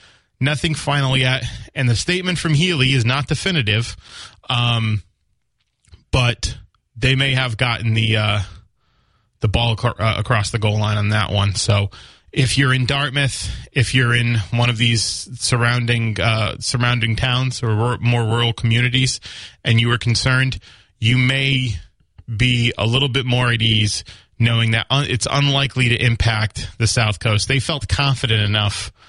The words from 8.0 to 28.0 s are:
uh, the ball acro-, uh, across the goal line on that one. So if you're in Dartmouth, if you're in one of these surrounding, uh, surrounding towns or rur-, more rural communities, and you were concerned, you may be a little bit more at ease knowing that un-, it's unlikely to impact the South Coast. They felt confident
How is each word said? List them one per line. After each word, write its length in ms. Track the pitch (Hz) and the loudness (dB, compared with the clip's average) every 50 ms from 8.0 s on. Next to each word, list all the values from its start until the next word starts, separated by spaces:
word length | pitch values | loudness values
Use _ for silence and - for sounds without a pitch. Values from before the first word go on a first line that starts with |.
| 110 110 110 110 | 2 2 2 0
uh, 220 | 107 107 104 101 98 - - - - _ _ _ _ _ _ _ _ _ _ _ _ _ _ _ | 2 0 0 -2 -2 -6 -10 -16 -20 _ _ _ _ _ _ _ _ _ _ _ _ _ _ _
the 80 | - 107 | -2 0
ball 260 | 92 117 117 117 110 | 0 2 2 0 0
acro-, 220 | - - 120 - - | 0 -2 -2 -2 0
uh, 180 | 107 113 - - | 0 0 0 -2
across 340 | 110 - 123 107 101 - | 0 0 0 0 0 0
the 80 | - 113 | -2 0
goal 200 | 101 107 104 107 | 0 0 0 0
line 180 | 107 107 104 104 | 0 0 0 0
on 120 | 104 104 | 0 0
that 220 | 107 107 101 - | 0 0 0 0
one. 240 | 98 104 101 104 92 | 0 2 2 2 0
So 340 | - - - 104 101 104 104 - - - - - _ _ _ | 0 0 2 2 2 2 -2 -6 -12 -20 -20 -20 _ _ _
if 260 | - 139 131 117 - 131 | 0 0 2 2 2 2
you're 160 | 139 127 127 | 2 2 2
in 120 | 131 127 | 2 0
Dartmouth, 640 | 113 143 139 143 139 131 143 139 123 - - - - - - - - | 0 0 -2 -2 -2 -2 -2 -2 -2 -2 -4 -8 -8 -8 -10 -12 -6
if 220 | - 147 120 - - | -2 -2 0 2 2
you're 220 | 131 127 120 120 | 2 2 4 2
in 200 | 120 120 120 120 113 98 - | 2 2 2 0 0 -2 -2
one 180 | - 120 120 123 | 0 0 0 0
of 80 | 117 110 | 0 0
these 260 | 120 117 117 110 - - - - - - - - | 0 2 2 0 0 -4 -6 -8 -10 -12 -10 -8
surrounding, 800 | - - 127 120 120 117 123 123 120 117 120 117 113 113 104 98 | -2 -2 0 2 2 2 0 0 0 0 0 0 0 -2 -2 0
uh, 380 | 87 113 110 110 107 95 - - | 0 0 0 0 -2 -2 -4 -6
surrounding 560 | - - - 123 123 120 123 120 117 113 110 | -6 -4 -2 0 0 0 0 0 0 0 0
towns 460 | - 135 131 123 127 131 131 123 - | 0 0 0 0 0 -2 -2 -4 -4
or 140 | - 113 107 | -2 0 0
rur-, 220 | 107 117 120 120 - | 2 0 0 -2 0
more 240 | - 120 120 120 117 | 0 2 2 2 2
rural 300 | 107 113 117 120 117 110 | 2 2 2 2 0 0
communities, 680 | - - 117 113 117 123 123 120 131 131 127 - - - - - - - - - _ - | 0 0 0 2 2 2 2 2 0 0 0 -2 -6 -10 -16 -18 -18 -18 -20 -20 _ -2
and 160 | - 113 113 | 2 2 2
you 100 | 117 120 | 4 2
were 80 | 120 117 | 0 0
concerned, 640 | - 123 113 - - 135 127 127 131 131 123 - - - - - - _ _ _ | 0 0 0 0 2 2 2 2 2 0 -2 -6 -10 -16 -20 -20 -20 _ _ _
you 180 | 107 110 127 127 | 0 2 4 4
may 580 | 127 127 135 135 135 135 139 131 127 120 104 - - - _ _ _ _ _ - - - 113 | 4 2 2 0 0 0 0 0 0 -2 -4 -6 -8 -14 _ _ _ _ _ -20 -12 -10 -4
be 380 | 104 123 127 123 120 117 120 - - | 0 2 2 2 2 2 0 0 0
a 80 | 107 | 0
little 240 | 113 120 135 139 139 | 0 2 2 0 0
bit 160 | 120 139 131 | 0 -2 0
more 260 | 127 123 127 123 120 | 0 2 2 2 2
at 100 | 117 113 | 2 2
ease 420 | 113 113 110 107 104 104 - - - - - - - _ _ - | 2 2 2 2 2 0 0 -4 -8 -12 -18 -20 -20 _ _ 0
knowing 340 | 113 117 117 113 113 113 | 2 2 4 2 2 2
that 140 | 113 113 - - | 2 0 0 0
un-, 180 | 131 139 143 - | 0 0 0 0
it's 180 | 120 117 - - | -2 -2 -2 0
unlikely 600 | - 143 143 143 135 139 139 127 - 127 127 120 | 0 2 2 2 2 0 0 -2 0 0 0 0
to 60 | 117 | 2
impact 720 | - 123 120 117 - - 117 113 107 107 101 - - - - - - | 2 2 0 2 2 2 0 2 0 -2 -4 -4 -8 -10 -10 -4 -2
the 100 | 117 110 | -2 0
South 320 | - 123 113 107 101 - | 2 2 0 0 -2 -2
Coast. 280 | - 117 104 104 - - | -2 0 0 0 0 0
They 120 | 135 135 | -2 -2
felt 280 | - - 160 135 - - | 0 -2 -4 -6 -4 -4
confident 560 | - - | -2 0